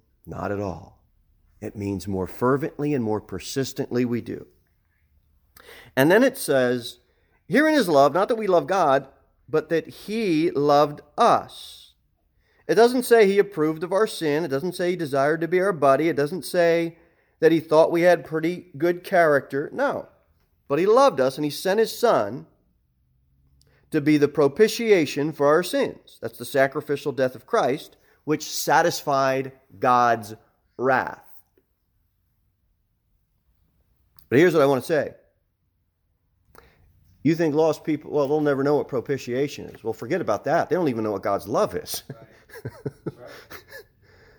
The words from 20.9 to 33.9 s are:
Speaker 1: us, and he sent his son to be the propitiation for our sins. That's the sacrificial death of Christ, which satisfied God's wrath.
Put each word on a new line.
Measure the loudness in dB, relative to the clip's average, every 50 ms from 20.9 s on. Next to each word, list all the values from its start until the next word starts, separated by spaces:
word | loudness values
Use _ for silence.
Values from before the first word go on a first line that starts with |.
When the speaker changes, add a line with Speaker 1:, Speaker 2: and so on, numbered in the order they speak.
| 6 6 6 4 4 2
Speaker 1:
us, | 0 -2 -2
and | -2 -6
he | -6
sent | -6 -4 -4 -2 0 0
his | 0 -2 -2
son | 0 0 2 2 2 0 -2 -6 -10 -14 -18 _ _ _ _ _ _ _ _ _ _ _ _ _ _ _ _ _ _ _ _ _ _ _ _ _ _ _ _
to | -4 -2
be | 2 2 4
the | 4 2
propitiation | 2 2 2 0 2 4 2 2 2 2 -2 2 2 4 4 2 0 -2 -4 -4 -4
for | -2 0 2
our | 2 2 2 0
sins. | -2 -2 -4 -4 -4 -6 -12 _ _ -18 _
That's | -14 -14 -12
the | -12 -12
sacrificial | -4 0 0 0 0 0 -6 -6 -6 -6 -6 -6 -8 -4
death | -2 -4 -4 -4
of | -8 -8
Christ, | -4 -2 0 0 0 -2 -4 -8 -16 -20 _ _ _ _ _ _
which | -4 -4 -4 -4
satisfied | -8 -10 -6 -2 2 2 2 2 2 -2 -4 -4 -2 -2 0 0 0 0 -2 -4 -8 -12 _ _ _ -10 -2
God's | 0 2 4 4 4 2 2 0 -4 -10 -16 -18 _ _ _ _ _ _ _
wrath. | -4 -2 0 0 0 -2 -4 -10 -14 _ _ -20 -20 _ _ _ _ _ _ _ _ _ _ _ _ _ _ _ _ _ _ _ _ _ _ _ _ _ _ _ _ _ _ _ _ _ _ _ _ _ _ _ _ _ _ _ _ _ _ _ _ _ _